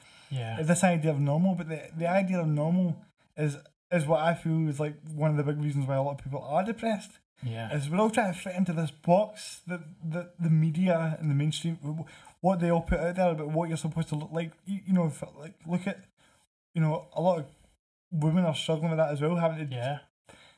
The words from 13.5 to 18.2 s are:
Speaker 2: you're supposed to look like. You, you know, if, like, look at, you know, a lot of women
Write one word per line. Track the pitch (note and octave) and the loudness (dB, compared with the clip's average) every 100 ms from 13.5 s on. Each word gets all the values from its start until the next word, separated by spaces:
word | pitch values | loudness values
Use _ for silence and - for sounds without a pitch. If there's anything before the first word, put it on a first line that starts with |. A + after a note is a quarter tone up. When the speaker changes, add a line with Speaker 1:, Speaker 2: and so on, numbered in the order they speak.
| D#3 E3+ | -2 -2
Speaker 2:
you're | E3 | -2
supposed | D#3+ D#3+ D#3 | -4 -4 -4
to | D3+ | -4
look | D3+ | -4
like. | D#3+ E3 - - | -6 -6 -10 -8
You, | G3 F#3+ | -6 2
you | |
know, | F#3 D#3+ | 2 2
if, | C#3 - - | -2 -12 -14
like, | D#3 - D#3+ | -18 -16 -6
look | F3 G3 | -4 -4
at, | - - _ _ _ _ _ _ E3 | -8 -14 _ _ _ _ _ _ 0
you | |
know, | D#3 D#3 - | 0 0 -4
a | D#3 | 0
lot | F3 E3+ | 2 0
of | C#3 - _ _ _ _ - | -4 -16 _ _ _ _ -8
women | E3 | 0